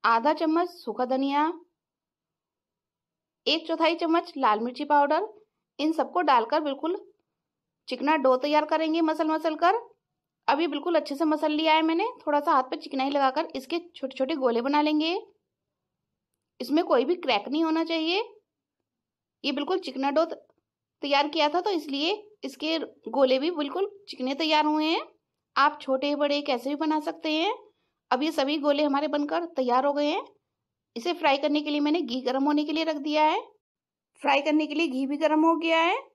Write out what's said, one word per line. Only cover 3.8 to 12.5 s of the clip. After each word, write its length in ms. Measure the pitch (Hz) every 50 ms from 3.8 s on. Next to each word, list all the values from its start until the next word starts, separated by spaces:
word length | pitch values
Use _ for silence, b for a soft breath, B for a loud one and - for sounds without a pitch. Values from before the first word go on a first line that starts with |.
| 330 320 339
चम्मच 360 | 330 339 320 320 339 339 - -
लाल 240 | 277 262 220 214 214
मिर्ची 240 | 226 247 247 - 294
पाउडर। 420 | 285 294 285 285 285 302 330 403 440 - - _ _ _ _ _ _ _ -
इन 140 | 277 311
सबको 280 | 320 311 269 - - 349
डालकर 380 | 359 302 269 240 220 226 285 320
बिल्कुल 360 | 311 294 269 269 - 330 370 415 - - _ _ _ _ _ _ _ _ _ _ _ _ _ _ _ -
चिकना 280 | 254 247 254 285 311
डो 180 | 311 254 262 254
तैयार 280 | 254 - 294 302 302 302
करेंगे 360 | 302 320 311 320 320 311 330
मसल 260 | 330 311 320 320 330
मसल 280 | 311 311 311 311 330 311
कर। 180 | 311 339 349 403 466 - - _ _ _ _ _ _ _ _ _ _ _ -
अभी 180 | 269 277 330
बिल्कुल 280 | 339 294 285 285 349 339
अच्छे 200 | 311 302 - 285
से 100 | 277 330
मसल 280 | 311 311 302 311 311
लिया 220 | 302 302 320 320 311
है 80 | 320
मैंने, 240 | 320 320 330 339 403 480 508 -
थोड़ा 220 | - 311 294 294
सा 120 | 294 339